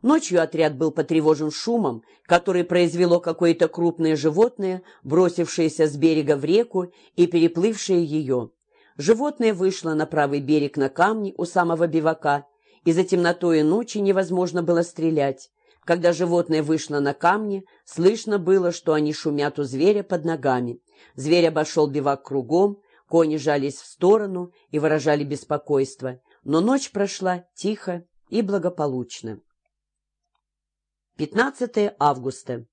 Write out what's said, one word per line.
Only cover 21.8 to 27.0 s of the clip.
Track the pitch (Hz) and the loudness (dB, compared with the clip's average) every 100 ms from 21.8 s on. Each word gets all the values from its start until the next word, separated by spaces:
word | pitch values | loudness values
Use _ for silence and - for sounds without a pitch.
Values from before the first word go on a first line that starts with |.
| 151 | 0
бивак | 139 143 139 | 0 -2 -2
кругом, | - 139 117 160 202 202 _ _ _ | -4 -6 0 2 2 -2 _ _ _
кони | 165 160 151 | 2 2 0
жались | 139 147 139 139 | 0 0 -2 -6
в | - | -18
сторону | - 175 220 208 185 180 _ _ | -2 4 4 2 -8 -10 _ _
и | 151 | -2
выражали | 156 151 135 147 | 0 0 2 0
беспокойство, | 139 143 - 147 - 143 135 - 127 127 _ _ | -2 -8 -6 -8 -2 0 0 -6 -12 -12 _ _
но | - 156 | -2 0
ночь | 202 269 269 | 2 0 -2
прошла | - | -4